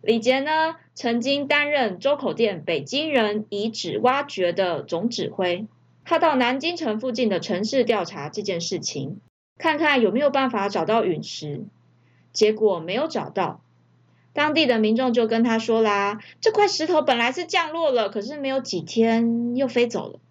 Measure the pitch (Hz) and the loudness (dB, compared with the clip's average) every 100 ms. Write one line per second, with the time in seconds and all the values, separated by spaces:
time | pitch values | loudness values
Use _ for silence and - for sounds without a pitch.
0 | - 233 226 262 285 311 320 330 _ - | 2 2 4 2 2 0 0 -2 _ -6
1 | 240 240 240 277 285 294 294 294 233 180 | -2 -2 0 -2 2 0 2 0 0 0
2 | 269 285 262 156 226 180 151 165 - 269 | -2 0 -2 0 0 0 -4 -4 -2 -4
3 | 311 277 214 208 214 202 220 214 175 208 | 0 2 2 -2 -6 -4 -4 -6 -6 0
4 | 233 269 285 - 175 175 185 156 143 170 | 2 2 -2 -2 -2 0 0 -2 -4 -4
5 | 226 - 156 - 180 175 214 _ _ _ | -4 -4 -6 -2 -2 -2 -6 _ _ _
6 | - 330 330 269 240 262 320 349 302 214 | -2 2 4 4 2 0 -4 -4 -4 -2
7 | 262 226 226 185 151 180 214 269 233 170 | -4 0 0 0 -2 -4 0 0 2 0
8 | 175 170 147 214 202 175 170 165 139 147 | -2 -8 -10 -8 -4 -4 -4 -6 -6 -6
9 | 135 - _ _ _ _ 320 294 311 277 | -8 -10 _ _ _ _ -2 2 2 4
10 | 214 220 294 277 262 233 202 202 165 226 | 2 2 2 2 0 0 -2 -2 2 2
11 | 220 156 156 - 151 143 - _ _ _ | 2 -2 -6 -10 -10 -10 -12 _ _ _
12 | _ _ _ - 214 214 214 175 160 208 | _ _ _ 0 2 4 2 0 -2 -4
13 | 320 240 151 196 165 - _ _ _ _ | -2 -4 -6 -2 -2 -4 _ _ _ _
14 | _ _ _ - 302 302 294 226 214 226 | _ _ _ -2 0 2 2 4 4 2
15 | 262 240 220 226 233 226 226 226 220 202 | 2 2 2 2 2 2 2 2 4 2
16 | 247 311 - - 453 427 403 - 311 320 | 0 -4 -12 -2 0 4 2 2 2 2
17 | 285 240 233 269 339 381 320 320 320 247 | 4 2 2 -2 -2 0 0 0 2 2
18 | 202 214 214 302 269 269 262 180 160 - | 0 -2 -8 -6 -2 -2 -2 -8 -4 2
19 | 226 226 233 233 240 247 269 240 240 190 | 4 4 2 0 -2 0 0 2 0 0
20 | 58 - _ | -8 -12 _